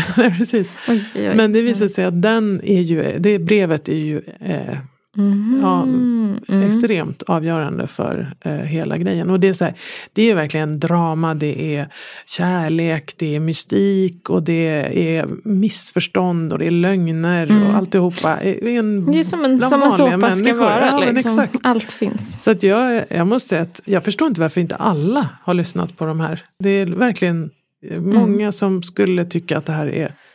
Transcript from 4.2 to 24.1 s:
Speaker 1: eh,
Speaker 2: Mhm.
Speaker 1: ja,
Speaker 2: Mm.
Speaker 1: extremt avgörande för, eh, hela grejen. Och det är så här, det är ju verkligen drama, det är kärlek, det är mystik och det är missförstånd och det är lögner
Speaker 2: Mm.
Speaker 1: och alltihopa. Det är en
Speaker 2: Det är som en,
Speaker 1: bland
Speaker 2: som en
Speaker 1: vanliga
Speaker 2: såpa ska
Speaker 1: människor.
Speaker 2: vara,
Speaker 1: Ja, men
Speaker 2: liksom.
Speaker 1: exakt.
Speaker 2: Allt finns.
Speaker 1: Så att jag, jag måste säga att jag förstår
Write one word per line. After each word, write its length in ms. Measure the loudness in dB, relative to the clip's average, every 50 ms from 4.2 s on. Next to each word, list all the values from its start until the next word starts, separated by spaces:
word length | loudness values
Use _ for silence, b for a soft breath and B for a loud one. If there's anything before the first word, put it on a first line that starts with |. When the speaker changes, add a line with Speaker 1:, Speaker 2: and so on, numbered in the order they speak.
| -8 -12 -14 -10
Speaker 1:
eh, 380 | -8 -6 -6 -6 -6 -8 -8 -10 -12 -14 _ _ _ _ -4
Speaker 2:
Mhm. 420 | 0 0 2 2 0 0 0 0 2
Speaker 1:
ja, 200 | 2 2 2 2 2
Speaker 2:
Mm. 840 | 2 0 2 2 2 2 0 0 -2 -2 -4 -4 0 0 2 2
Speaker 1:
extremt 560 | 4 2 2 2 2 2 0 -2 -4 -8 -8 -4
avgörande 640 | -2 -2 0 0 0 -2 -2 -2 -2 -4 -4 -6
för, 480 | -6 -6 -6 -4 -4 -4 -4 -6 -8 -10 -10
eh, 100 | -8 -6
hela 460 | -6 -4 -4 -4 -4 -4 -4 -4 -4
grejen. 320 | -2 -2 -2 -2 -2 0 0
Och 100 | 2 4
det 80 | 4
är 60 | 2 2
så 120 | 2 0
här, 80 | -2 -2 B B B B B B B 0
det 80 | 2
är 40 | 2
ju 80 | 4 4
verkligen 460 | 2 0 0 -2 -2 -2 -2 -2 -2
drama, 560 | -2 0 0 2 0 0 0 0 -2 -2 -2
det 400 | -2 -2 -4 -4 -4 -4 -4 -4
är 120 | -4 -6 -8 B B B B B B B
kärlek, 880 | -10 -6 -2 -2 0 0 0 0 0 0 0 0 0 -2 -4 -6 -10 -10
det 180 | -6 -4 -4 -2
är 40 | -2
mystik 920 | -2 -2 -2 -4 -4 -2 0 2 2 2 2 2 0 0 -2 -6 -6 -2
och 140 | -2 0 0
det 240 | 0 0 0 0 0 0 0 -2 -2 0 0 0 0 0
är 100 | 0 -2 -4 -6 -6 -4
missförstånd 1040 | -2 0 2 2 0 -2 -4 -8 -6 -4 -4 -4 -2 -2 -2 0 0 0 0 -2 -2 -2
och 60 | -2
det 60 | 0
är 40 | 0
lögner 720 | 2 2 2 2 2 0 0 0 0 0 0 0 0 0 2 4
Speaker 2:
Mm. 120 | 4 4 4
Speaker 1:
och 60 | 4 2
alltihopa. 600 | 2 0 2 2 2 2 2 0 0 0 0 0 0 0
Det 320 | -2 -2 -2 -2 -2 0
är 40 | 0
en 320 | 0 0 0 0 2 2
Speaker 2:
Det 80 | 2 2
är 40 | 2
som 220 | 0 -2 0 2
en, 120 | 2 2
Speaker 1:
bland 120 | 2 4 4
Speaker 2:
som 120 | 4 4
en 80 | 6 6
Speaker 1:
vanliga 280 | 6 6 4 4 4 4
Speaker 2:
såpa 120 | 4 2 2
ska 80 | 2 2
Speaker 1:
människor. 160 | 2 2 4
Speaker 2:
vara, 260 | 4 4 4 4 2
Speaker 1:
Ja, 140 | 2 2 2
men 160 | 2 2 2
Speaker 2:
liksom. 240 | 2 0 2 2 2
Speaker 1:
exakt. 160 | 2 0 -2 -2 0
Speaker 2:
Allt 280 | 0 0 0 -2 -6
finns. 520 | -6 -4 -4 -4 -2 -4 -6 -8 -8 -2 0
Speaker 1:
Så 80 | 0
att 120 | 2 2 2
jag, 400 | 2 2 2 2 2 0 -2 -2 -2
jag 180 | 0 0 2
måste 220 | 2 2 0 0 0
säga 120 | -2 -2
att 200 | -2 -4 -8 -10 -4
jag 180 | -2 -2 0 0
förstår 240 | -2